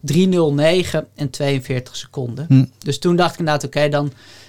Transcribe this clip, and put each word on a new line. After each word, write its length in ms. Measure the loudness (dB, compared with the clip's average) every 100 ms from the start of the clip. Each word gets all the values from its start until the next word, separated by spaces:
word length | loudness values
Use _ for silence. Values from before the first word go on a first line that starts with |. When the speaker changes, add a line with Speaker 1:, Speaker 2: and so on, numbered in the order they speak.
Speaker 1:
drie 260 | -2 2 4
nul 240 | 2 2
negen 520 | 2 2 2 0 -4 -6
en 160 | -8 -8
tweeënveertig 680 | -4 -2 -2 -2 -6 -6 -14
seconden. 480 | -12 -8 -8 -4 4
Speaker 2:
Hm. 160 | 4 4 -2
Speaker 1:
Dus 200 | -8 -4
toen 180 | 0 2
dacht 160 | 0
ik 60 | -2
inderdaad, 260 | -4 -2
"Oké, 240 | -4 -2 0
dan 240 | 0 -4 -8 -20 -20